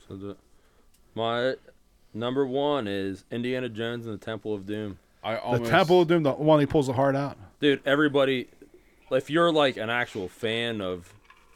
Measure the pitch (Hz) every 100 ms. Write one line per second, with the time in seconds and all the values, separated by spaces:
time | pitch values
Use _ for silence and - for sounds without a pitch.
0 | - 98 101 95 _ _ _ _ _ _
1 | _ - 113 117 127 - - - _ _
2 | _ 107 117 131 135 131 143 143 107 98
3 | 98 95 - 117 120 127 127 110 117 120
4 | 117 101 - 110 110 104 95 104 107 95
5 | _ _ 101 113 117 123 117 165 170 180
6 | 170 175 147 127 151 151 143 156 131 123
7 | 139 139 139 - - - 147 135 - 143
8 | 151 139 135 131 - - - - _ _
9 | - 131 - 151 170 156 143 98 110 120
10 | 120 113 90 - 113 113 117 110 95 90
11 | 87 - _ - _